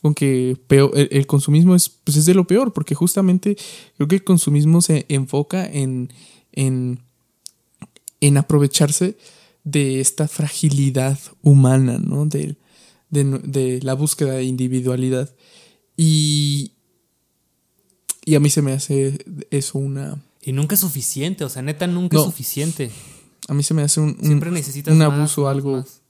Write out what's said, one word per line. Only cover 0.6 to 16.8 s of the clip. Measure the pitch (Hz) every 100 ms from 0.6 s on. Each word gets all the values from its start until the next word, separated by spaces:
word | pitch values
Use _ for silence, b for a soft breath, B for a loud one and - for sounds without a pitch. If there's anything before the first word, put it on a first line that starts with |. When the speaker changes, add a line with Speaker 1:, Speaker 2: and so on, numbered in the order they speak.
Speaker 1:
peo-, | _ 139 139
el, | 139 143
el | 139 139
consumismo | 143 143 151 180
es, | 180 -
pues, | _ - 147
es |
de | 156
lo | 185 175
peor, | 196 254
porque | - 156
justamente | 143 175 202 190 180 208 208 B B B _
creo | 147
que |
el | 190
consumismo | 190 175 - 147 151 170
se | 170 156 -
enfoca | 139 131 139 147 185
en, | 180 147 131 127 123 b b b b
en, | - 135 131 123 123 _ _ _ _ - _ _ _ - _ - _
en | 143 143
aprovecharse | 143 151 143 - 147 - 180 - b b b b
de | 151 135 135 131
esta | 131 - 151
fragilidad | - 147 - 156 139 139 127 131 139 - _
humana, | 151 139 131 131 127 -
¿no? | - 143
De, | 151 143 151 147 b b b b _
de, | 143
de | 139 135 - 135 131 127
la | 131
búsqueda | 135 151 - 143
de | 131
individualidad. | 131 127 127 127 127 127 127 127 139 _ b b b b _ -
Y, | 160 156 151 147 143 143 139 _